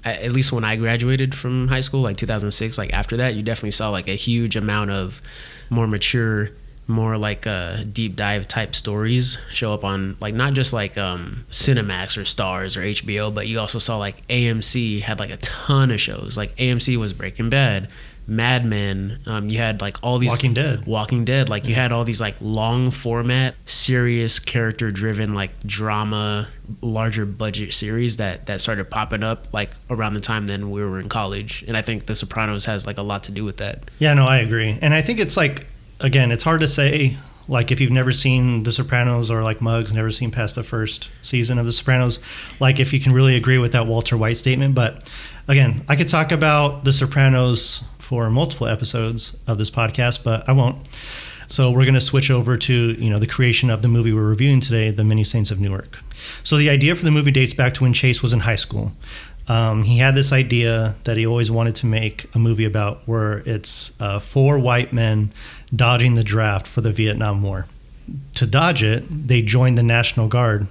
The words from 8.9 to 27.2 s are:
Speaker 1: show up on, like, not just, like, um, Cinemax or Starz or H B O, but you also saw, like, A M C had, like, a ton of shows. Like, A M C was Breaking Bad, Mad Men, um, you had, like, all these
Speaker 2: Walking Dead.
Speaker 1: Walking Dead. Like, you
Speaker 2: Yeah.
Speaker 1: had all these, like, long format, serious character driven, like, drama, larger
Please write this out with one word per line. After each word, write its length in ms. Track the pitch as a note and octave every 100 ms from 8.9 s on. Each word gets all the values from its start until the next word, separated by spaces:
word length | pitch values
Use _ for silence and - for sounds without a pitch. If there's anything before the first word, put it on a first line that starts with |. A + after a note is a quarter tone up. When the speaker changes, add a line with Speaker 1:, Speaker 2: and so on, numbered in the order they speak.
| G#2 A2 B2 B2 - -
Speaker 1:
show 220 | - A2+
up 100 | G#2
on, 320 | G2 G2 F#2+ F#2+
like, 140 | G#2+
not 200 | A2+ C3+
just, 180 | C3+ B2+
like, 240 | A#2 G2+ -
um, 480 | F#2+ F2+ F2 G2+ -
Cinemax 680 | - - B2 G2+ F2+ F#2+ A2
or 60 |
Starz 560 | F#2+ - F#2+ F#2 F#2+ F#2+
or 40 |
H 220 | F#2+ G2+
B 140 | - G#2
O, 100 | G#2+
but 160 | G#2+ G#2
you 140 | A2+
also 180 | G#2 A#2
saw, 200 | - A2
like, 240 | G2+ - -
A 160 | B2 A#2+
M 160 | A2+
C 380 | - B2+ A#2 G#2
had, 200 | G2+ G#2
like, 100 | G2+
a 60 | G2
ton 520 | - - - C#3 C3+
of 100 | G#2+
shows. 340 | - G1+ - A#2
Like, 160 | G#2 -
A 100 | B2+
M 100 | A#2+
C 160 | B2 A#2+
was 160 | G#2+
Breaking 380 | F#2+ F#2 - A#2
Bad, 380 | C#3 C3+ G2+ F#2+ - - - -
Mad 380 | A2 A#2+ B2+
Men, 540 | A#2+ G#2 G2+ G2 G2 A#2+ -
um, 240 | A2 G#2
you 80 | A2
had, 220 | A2+ G#2
like, 160 | G2+ -
all 160 | A#2+ B2
these 120 | A#2+
Speaker 2:
Walking 240 | A#2 C3
Dead. 320 | A#2 D3+ A2 G#2
Speaker 1:
Walking 380 | G#2+ G#2+ B2
Dead. 240 | A#2 C3+ C3
Like, 160 | G#2+
you 100 | A#2
Speaker 2:
Yeah. 80 | A2+
Speaker 1:
had 100 | B2
all 120 | A#2
these, 160 | A#2 A2
like, 160 | G#2+ -
long 520 | G#2+ A2 A2 A#2+ B2+
format, 640 | - A#2+ A#2 A#2 B2+ C3 - -
serious 720 | - - B2+ A#2+ A#2 A2+ -
character 540 | - B2+ A2+ A2 A2+
driven, 420 | F#2+ A2 G#2 G#2+
like, 160 | G2+ F#2+ - G2+
drama, 800 | G2 G#2+ G#2+ G#2+ G#2+ G#2 G#2 G#2 - - -
larger 460 | A#2 A2 A2+ A2